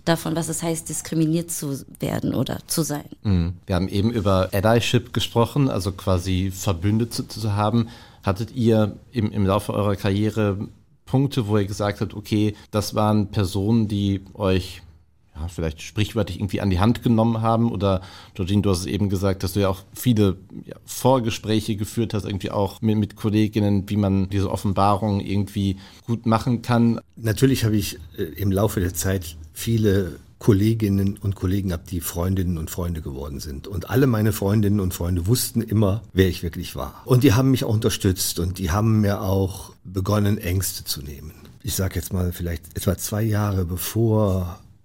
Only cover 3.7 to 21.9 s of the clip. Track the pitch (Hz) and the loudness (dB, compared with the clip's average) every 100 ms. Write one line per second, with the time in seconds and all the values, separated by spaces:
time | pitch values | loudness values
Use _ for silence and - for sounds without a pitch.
3.7 | 90 95 101 113 120 98 92 92 101 107 | 0 0 0 0 2 2 2 2 2 4
4.7 | 117 - 123 - 113 - 117 117 143 135 | 4 4 0 0 -4 -2 0 0 2 0
5.7 | 107 101 95 101 92 92 92 95 95 107 | 0 -4 -4 0 0 2 0 -2 -2 -2
6.7 | 85 104 110 117 - 120 107 110 101 107 | 0 2 2 0 -4 -8 -6 -2 0 2
7.7 | 117 113 - - - 101 95 117 127 113 | 2 0 -6 -20 -6 -2 -2 -4 0 4
8.7 | 110 104 - - 120 104 104 95 101 - | 4 4 -2 -8 -4 -2 0 2 2 0
9.7 | 110 104 98 104 98 107 110 104 98 - | -2 -2 0 0 0 0 0 0 0 -6
10.7 | - _ _ - 131 139 135 104 107 98 | -14 _ _ -2 0 0 0 0 0 0
11.7 | 98 104 101 95 104 - 107 104 101 - | -2 -2 -2 -4 -6 -2 0 2 -2 -4
12.7 | 107 - 107 107 107 98 110 92 101 101 | -2 -2 2 2 2 2 0 0 0 2
13.7 | 117 101 101 101 98 - - 98 95 - | 2 2 0 0 -2 -4 -2 2 2 0
14.7 | - - - _ _ _ 76 85 - 80 | -10 -20 -20 _ _ _ -10 -8 -4 -6
15.7 | - - - 101 113 98 92 101 - 101 | -6 -6 -4 -2 -2 -2 -4 -4 -2 0
16.7 | 87 110 117 127 110 113 110 113 113 117 | 2 2 2 2 4 2 2 2 2 2
17.7 | 107 98 92 95 - - - 90 101 98 | 2 0 0 -2 -18 -12 -6 0 2 2
18.7 | 87 78 95 101 95 98 95 95 104 95 | 0 0 -2 0 0 0 0 -2 2 2
19.7 | 92 - - 127 107 98 90 - - - | 0 -8 -4 2 4 4 2 -6 -18 -18
20.7 | - - - 127 135 113 - 101 110 107 | -18 -14 -2 2 4 2 -4 0 0 0
21.7 | 101 107 | -4 -4